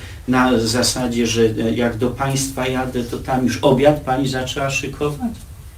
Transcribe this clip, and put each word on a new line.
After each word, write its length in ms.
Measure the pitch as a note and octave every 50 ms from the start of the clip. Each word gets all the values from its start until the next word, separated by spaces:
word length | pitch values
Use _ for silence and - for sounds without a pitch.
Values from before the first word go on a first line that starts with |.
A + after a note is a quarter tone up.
| - - - - -
na 320 | B2+ B2+ B2+ B2+ B2+ B2 A2+
zasadzie, 680 | A2+ A2 A2 B2 A#2+ - - C3 B2+ A#2 A#2 A#2+ A#2
że, 140 | A2+ A2 A2+
e, 320 | A2+ A2 G#2+ G#2+ A#2 A2+ A2
jak 240 | A#2 A#2+ A#2 A2+
do 120 | A2 B2 A#2
państwa 580 | - - C3+ C#3 C3+ C3+ - - - D3 C3+
jadę, 360 | C3 C3 B2+ C3 B2+ - B2 A#2
to 140 | - -
tam 260 | A#2 - C3+ B2+ B2+ B2+
już 140 | A#2 G#2+ -
obiad 400 | - C3+ B2+ B2 C#3+ D3 D3 -
pani 260 | - C3+ C3 C#3 C#3
zaczęła 420 | B2+ C3 B2+ B2+ C3 - D3 C#3 C#3
szykować. 640 | C#3 - - C3+ C#3 - D3 D3 D3 C#3+ B3 A3+ - - - - - - - - -